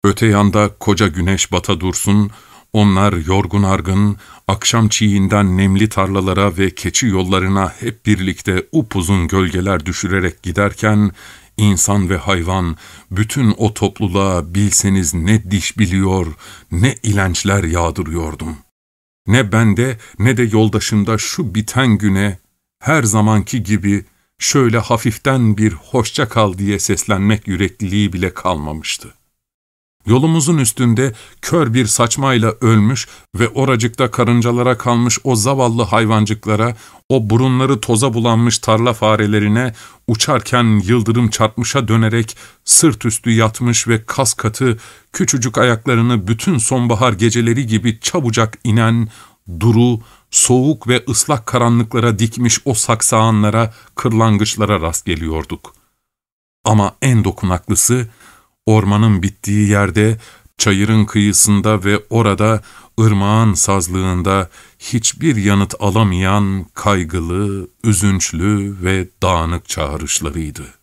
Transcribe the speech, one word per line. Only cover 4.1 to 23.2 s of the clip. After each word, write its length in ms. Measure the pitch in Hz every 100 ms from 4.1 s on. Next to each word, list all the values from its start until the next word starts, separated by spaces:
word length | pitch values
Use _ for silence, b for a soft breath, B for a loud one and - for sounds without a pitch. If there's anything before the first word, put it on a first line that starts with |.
| 98 B B -
akşam 420 | 107 - 117 110
çiğinden 680 | - 107 101 95 104 101 92
nemli 320 | 98 98 107
tarlalara 680 | - 95 98 95 92 101 85
ve 180 | 95 -
keçi 320 | 95 - 120
yollarına 680 | 95 92 95 95 98 95 -
hep 260 | 117 107 -
birlikte 600 | 101 95 90 - 92 -
upuzun 560 | 160 127 98 90 98 82
gölgeler 580 | 95 92 90 92 90 78
düşürerek 580 | 87 92 95 90 -
giderken, 680 | 92 85 101 - 110 104 104 B B B B -
insan 520 | 104 92 - 101 90
ve 80 | 92
hayvan, 600 | - 95 85 95 87 80 B B B
bütün 420 | 95 110 - 117 -
o 160 | 107
topluluğa 800 | - 101 - 101 92 98 90 82
bilseniz 600 | 92 101 - 98 98 87
ne 380 | 85 82 110 90
diş 260 | 98 - -
biliyor, 500 | 98 95 95 95 82 78 B B B
ne 240 | 87 123 -
ilençler 600 | 113 101 95 85 101 98
yağdırıyordum. 960 | 85 85 85 76 78 82 80 76 80 76 _ _ _ _ _ _ -
Ne 240 | 117 110
bende 460 | 110 113 98 127 117 B -
ne 180 | 110 120
de 60 |
yoldaşımda 720 | 120 107 110 107 - 107 101 113
şu 380 | - - 135 95
biten 420 | 110 127 131 101
güne 420 | 104 95 101 95 _ _ _ _
her 240 | - 156
zamanki 600 | 113 107